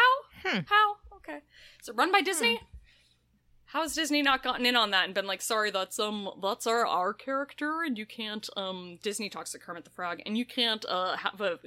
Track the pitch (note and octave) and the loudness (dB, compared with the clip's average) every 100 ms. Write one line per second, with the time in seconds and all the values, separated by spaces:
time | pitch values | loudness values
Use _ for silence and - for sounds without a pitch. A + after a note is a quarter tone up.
0 | B4 C5+ - - F#4+ A#3 B3 G#4 G#4 G#4 | 6 6 0 -6 -2 -2 4 4 4 2
1 | - G4 - D4 - - - - - A3+ | -14 -18 -14 -14 -14 -20 -20 -18 -6 0
2 | D#4+ G4 F4+ E4 A#4 A#4 - - - _ | 4 4 2 2 0 0 -6 -20 -20 _
3 | _ _ _ _ _ _ - D4 D#4+ D#4 | _ _ _ _ _ _ -8 -4 -2 -2
4 | D4+ D4 C#4 C4 B3+ A#3 B3 B3 G#3 F#3+ | 0 2 4 2 0 0 2 4 4 4
5 | F3 G3 G3 F#3+ - A3 G#3 F#3+ F#3+ - | 2 0 -2 -4 -2 0 2 0 -2 -2
6 | G#3+ G#3 G3 - F#3+ B3 A3+ A#3 A3+ E3+ | -2 -2 -6 -4 -2 -2 0 2 2 2
7 | F#3 G#3+ C4+ C4+ C#4 - D4 D#4+ E4 G#3+ | 0 -2 -4 -4 -4 -4 -4 -2 -2 -4
8 | G#3+ - G#3+ G#3+ - - F#3+ F#3 F3+ F3 | -8 -8 -8 -6 -8 -8 -6 -8 -10 -8
9 | G#3 G3+ G3+ D#3+ E3+ - - E3+ - - | -6 -6 -6 -8 -10 -12 -12 -14 -14 -8
10 | F3+ F3 - A3 B3 - A#3 A3 - F3+ | -6 -6 -4 -2 -2 0 0 0 -2 -2
11 | F#3 D3+ - G3 G3+ E3 | -2 -2 -4 -2 -2 -2